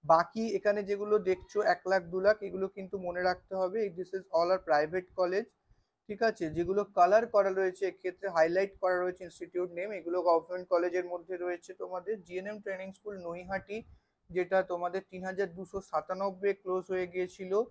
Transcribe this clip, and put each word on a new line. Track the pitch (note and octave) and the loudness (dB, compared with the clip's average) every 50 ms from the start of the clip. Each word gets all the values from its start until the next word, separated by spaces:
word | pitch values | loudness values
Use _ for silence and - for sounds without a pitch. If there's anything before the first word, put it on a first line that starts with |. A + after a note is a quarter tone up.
| - D3 E3 | 6 6 6
বাকি | E3 E3+ - _ A3 A3+ A3+ G3 G3 | 6 6 2 _ -4 -4 -2 -2 0
এখানে | - G#3 G3+ G#3 G3+ F#3+ | 0 2 0 0 0 -2
যেগুলো | G3+ G3 G#3 G#3 G#3 G#3 F#3 F#3 | -4 -4 0 0 0 2 2 2
দেখছো | F#3 F3+ - - - G#3 G#3 F#3 F3+ | -2 -2 -2 -6 -4 0 2 2 2
এক | - _ F3+ | 2 _ 0
লাখ, | F#3+ F#3+ F3+ E3+ F3 | 0 0 0 -2 -6
দু | F#3 F#3+ | 2 4
লাখ, | G3+ G#3+ G#3+ G3+ G3 | 4 2 2 -2 -8
এগুলো | F3+ F#3+ F#3+ F#3 _ | -6 -6 -6 -6 _
কিন্তু | - F#3+ F#3 G3+ G3 F#3 F3 | -12 -12 -10 -10 -8 -6 -6
মনে | F3 F3+ F3+ F#3 | -4 0 0 0
রাখতে | F3+ F3+ - _ G3 F#3+ | 0 0 -6 _ -4 -2
হবে, | F#3 F3+ F#3 A3+ A3 G3+ E3+ F3 | -2 -2 0 -2 -4 -4 -4 -8
this | F3+ - - F#3+ | -10 -8 -8 -10
is | F#3 _ - E3 | -10 _ 0 2
all | E3+ F3 F#3 | 4 4 2
are | F#3 F#3 E3+ | 0 2 2
private | D#3 D3 D#3 D#3 E3+ F#3 F3+ _ - - | 2 2 2 2 -2 -6 -6 _ -2 -2
college, | F#3 F3 F#3 G3 A#3+ - _ _ _ _ _ _ _ _ _ _ _ - | 0 0 0 -2 -4 -4 _ _ _ _ _ _ _ _ _ _ _ -14
ঠিক | G#3 G3+ A3+ A3+ | -6 0 0 0
আছে? | G#3+ - F3 D#3 D3+ D#3+ | 0 0 -4 -4 -2 -2
যেগুলো | E3+ E3+ F#3+ G3+ G#3 G3+ - F#3+ | -2 0 0 0 0 0 6 6
কালার | F3 F3 G3+ A3 A#3 A3+ A#3 | 6 8 8 6 6 6 4
করা | G#3 G3 G3 F#3+ F#3+ | 4 4 4 2 2
রয়েছে | F#3+ F#3 F#3 - G3 F#3 | 0 0 0 -2 -4 -4
এক্ষেত্রে | F3+ _ _ F#3 F3+ _ - G3 E3+ | -4 _ _ -8 -8 _ -8 -2 4
হাইলাইট | E3 D#3+ E3 E3+ F#3 G3 G3 G3 - - | 4 4 4 4 2 0 0 -2 -2 0
করা | F#3 F#3 F3+ | 0 0 2
রয়েছে | F3+ F#3 F3+ F#3 F#3 E3+ | 0 -2 -4 -6 -14 -16
ইনস্টিটিউট | - - F3+ E3 _ F3+ F3+ F3 E3+ E3+ | -14 -14 -16 -8 _ -4 -4 -4 -4 -8
নেম, | F#3 G#3 G#3+ F#3 | -6 -6 -8 -8
এগুলো | D#3+ E3+ F3 F#3 E3 F3 | -6 -4 -4 2 4 6
গভর্নমেন্ট | E3+ E3 D#3+ E3 F3+ F3+ F3+ _ F#3 | 6 6 4 0 -10 -10 -2 _ 2
কলেজের | E3+ E3+ F3+ E3+ F#3 F3+ F3 F3 | 2 2 2 0 0 -2 -2 -6
মধ্যে | F3 E3+ F3 F#3 F3 F3 | -8 -8 -8 -8 -6 -4
রয়েছে। | F3+ F3 F3 - - F#3 _ | -4 -4 -6 -8 -16 -12 _
তোমাদের | F#3+ F3+ F3+ F3+ F3 F#3 A3+ G#3 F3 | -10 -8 -8 -10 -6 -6 -8 -8 -8
জিএনএম | E3 F3 F#3 F#3 G3+ G#3+ G#3+ G3+ | -10 -10 -8 -8 -8 -10 -8 -8
ট্রেনিং | G3+ F#3+ F#3 F#3+ F#3+ F#3+ - | -8 -8 -8 -8 -12 -14 -14
স্কুল | _ G#3+ G3+ F#3+ F3 E3+ | _ -12 -12 -10 -8 -8
নৈহাটি, | E3+ F3 F3+ F3 F#3+ F#3+ F#3+ - G3+ A3 A3+ - - _ _ _ _ _ _ _ E3 | -8 -8 -8 -6 -6 -6 -6 -6 -10 -10 -10 -12 -20 _ _ _ _ _ _ _ -2
যেটা | F3+ F3+ F3 F#3+ F#3+ F#3 F3+ | -2 0 2 2 2 2 2
তোমাদের | F3+ F3 F3 F3+ F3 F#3+ F#3+ _ | -2 -4 -4 -4 -4 -4 -8 _
তিন | - F#3 F3+ F#3 | -14 -10 -8 -8
হাজার | F#3+ F3+ G3+ F3+ E3+ F3+ | -4 -4 -4 -4 -4 -12
দুশো | F#3 E3 - G3 F#3 - | -14 -10 -10 -10 -10 -4
সাতানব্বই | - D#3 D3+ - F#3 F#3 G3 G3+ F#3+ F#3 G3 G3+ F#3+ - | -4 -4 -4 -4 -6 -4 -4 -4 -4 -2 -2 -2 -2 -2
ক্লোজ | _ F#3 F3+ F#3 F3+ - F#3+ | _ -4 -4 -4 -2 -4 -4
হয়ে | F#3 F#3 F3+ E3+ | -4 -4 -4 -4
গিয়েছিল। | F#3 F3+ F3+ - - F#3+ F#3 F#3+ G#3 A#3+ B3 | -6 -6 -6 -8 -12 -6 -2 0 0 0 -2